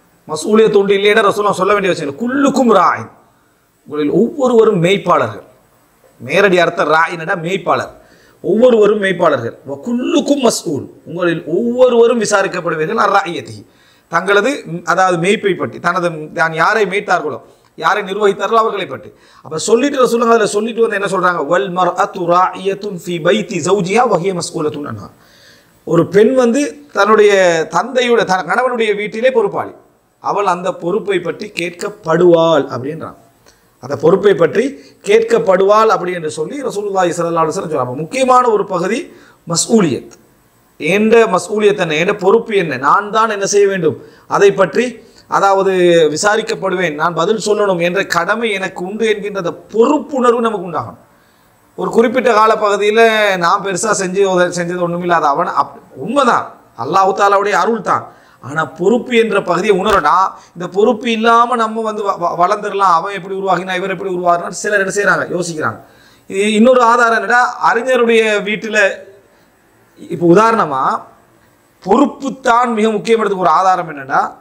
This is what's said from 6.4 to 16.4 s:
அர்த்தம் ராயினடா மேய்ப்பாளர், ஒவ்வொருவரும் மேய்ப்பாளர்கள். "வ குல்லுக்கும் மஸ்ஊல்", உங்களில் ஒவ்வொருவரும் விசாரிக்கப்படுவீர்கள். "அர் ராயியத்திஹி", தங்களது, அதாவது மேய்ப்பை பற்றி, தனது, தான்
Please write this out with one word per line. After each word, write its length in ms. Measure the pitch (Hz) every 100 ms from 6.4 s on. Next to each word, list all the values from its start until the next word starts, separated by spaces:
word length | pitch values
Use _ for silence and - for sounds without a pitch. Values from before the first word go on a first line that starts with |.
| 202 175
அர்த்தம் 320 | 165 175 151
ராயினடா 440 | 156 165 175 160 190
மேய்ப்பாளர், 520 | 165 196 160 127 101 - _ _ _ _
ஒவ்வொருவரும் 580 | 151 214 254 226 208 214
மேய்ப்பாளர்கள். 540 | 190 175 165 131 113 - 135
"வ 120 | 139
குல்லுக்கும் 640 | 240 240 330 330 247 285
மஸ்ஊல்", 420 | 240 - 170 123 104 - 170
உங்களில் 380 | 165 175 160 139
ஒவ்வொருவரும் 760 | 180 233 247 254 233 233 240
விசாரிக்கப்படுவீர்கள். 840 | 202 202 190 185 170 160 160 226 202
"அர் 100 | 196
ராயியத்திஹி", 480 | 165 151 117 107 - _ _ _ _
தங்களது, 400 | 170 185 202 240 285 160 170
அதாவது 340 | 208 175 185 170
மேய்ப்பை 360 | 180 208 202 180
பற்றி, 240 | 175 123
தனது, 520 | 175 180 175 160 156
தான் 200 | 170